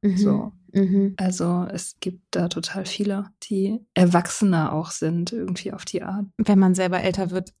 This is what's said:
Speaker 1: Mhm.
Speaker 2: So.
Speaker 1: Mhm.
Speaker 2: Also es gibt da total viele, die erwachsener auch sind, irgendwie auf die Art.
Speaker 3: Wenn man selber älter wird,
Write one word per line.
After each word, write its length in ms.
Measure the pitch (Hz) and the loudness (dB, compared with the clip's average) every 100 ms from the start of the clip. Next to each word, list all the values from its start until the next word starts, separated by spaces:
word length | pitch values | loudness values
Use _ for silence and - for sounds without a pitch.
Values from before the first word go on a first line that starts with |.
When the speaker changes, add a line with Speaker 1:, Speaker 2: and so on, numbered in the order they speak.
Speaker 1:
Mhm. 140 | 202 185 | 0 2
Speaker 2:
So. 360 | 202 202 220 - _ | 2 2 -2 -12 _
Speaker 1:
Mhm. 420 | - 190 196 196 190 | 0 2 4 2 0
Speaker 2:
Also 500 | 185 180 170 175 180 | -2 0 0 0 -2
es 240 | - - - | -6 -10 -10
gibt 200 | 190 180 _ | -10 -10 _
da 160 | - 175 | -4 -2
total 360 | 165 165 196 | -4 -8 -8
viele, 420 | 185 - 202 196 196 _ | -8 -4 -2 -4 -6 _
die 340 | - 196 196 220 - | -8 -2 -2 -4 -4
erwachsener 800 | - 180 175 180 - 202 170 156 | 4 4 4 2 0 2 4 2
auch 160 | 156 160 | -2 -6
sind, 420 | - 160 170 175 | -4 -4 -2 -4
irgendwie 400 | 233 185 175 - | -6 -6 -6 -8
auf 140 | 180 - | -10 -8
die 160 | 180 | -8
Art. 240 | - 196 202 - | -6 -6 -6 -2
Speaker 3:
Wenn 220 | 220 196 | 4 6
man 160 | 190 | 6
selber 260 | 185 185 180 | 4 0 0
älter 300 | 190 185 185 | 0 -2 -2
wird, 240 | 185 185 _ | -4 -8 _